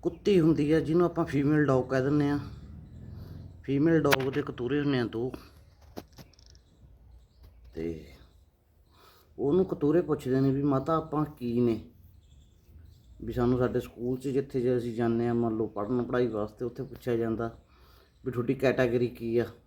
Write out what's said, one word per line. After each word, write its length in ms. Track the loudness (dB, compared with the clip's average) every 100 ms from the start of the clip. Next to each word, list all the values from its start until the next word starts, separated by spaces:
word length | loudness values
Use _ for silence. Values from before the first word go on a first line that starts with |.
ਕੁੱਤੀ 380 | -4 -2 4 6
ਹੁੰਦੀ 320 | 6 4 2
ਆ 80 | 2
ਜਿਹਨੂੰ 260 | 2 2 2
ਆਪਾਂ 200 | 0 -2
ਫੀਮੇਲ 400 | 0 2 4 4
ਡੌਗ 200 | 4 2
ਕਹਿ 120 | 0
ਦਿੰਦੇ 280 | 2 2 2
ਆ। 100 | 0 -6 -14 -16 -18 -18 -18 -16 -16 -14 -16 -16 -16
ਫੀਮੇਲ 380 | -4 2 4 4
ਡੌਗ 320 | 4 2 0
ਦੇ 80 | -2
ਕਤੂਰੇ 400 | -6 -6 -2 -2
ਹੁੰਦੇ 180 | 0 0
ਆ 60 | -2
ਦੋ। 260 | -4 -6 -8 -18 -20 -20 _ -20 -20 -20 -20 -20 -20 -20 -20 _ _ -20 -20 -20 -20 _ _ -20 -20 -18
ਤੇ 320 | -8 -8 -8 -14 -20 -20 _ _ _ _ _ _ _ -20 _ _ -4
ਉਹਨੂੰ 260 | 0 2 2
ਕਤੂਰੇ 360 | 0 2 2
ਪੁੱਛਦੇ 380 | 2 -2 0 2
ਨੇ 120 | 2
ਵੀ 100 | 2
"ਮਾਤਾ 340 | 2 0 2 -2
ਆਪਾਂ 300 | -2 -2 -4
ਕੀ 340 | -4 -4 2
ਨੇ?" 300 | 2 0 -6 -20 -20 -20 _ -20 -20 _ _ -20 -20 -20 -20 -14
ਵੀ 120 | -6
ਸਾਨੂੰ 260 | 0 2 4
ਸਾਡੇ 200 | 2 0
ਸਕੂਲ 380 | -4 -8 -6 -4
'ਚ 100 | -2
ਜਿੱਥੇ 340 | -2 -2 -2
ਜੇ 160 | 0 0
ਅਸੀਂ 180 | -2 -2
ਜਾਂਦੇ 320 | 0 2 2
ਆ, 60 |
ਮੰਨ 240 | 0 0 0
ਲਓ 100 | -4
ਪੜ੍ਹਨ 360 | -4 -2 -2
ਪੜ੍ਹਾਈ 240 | 0 0 0
ਵਾਸਤੇ, 380 | 0 -6 -6 -10
ਉੱਥੇ 180 | -8
ਪੁੱਛਿਆ 340 | -12 -8 -4 -2
ਜਾਂਦਾ 400 | 0 -2 -4 -8 _ -20 -20 -20 _ _ -6
ਵੀ 60 |
"ਤੁਹਾਡੀ 220 | -4 -2
ਕੈਟਾਗਰੀ 540 | 2 2 4 2 2 0
ਕੀ 300 | -2 -2 0
ਆ?" 80 | 0 -6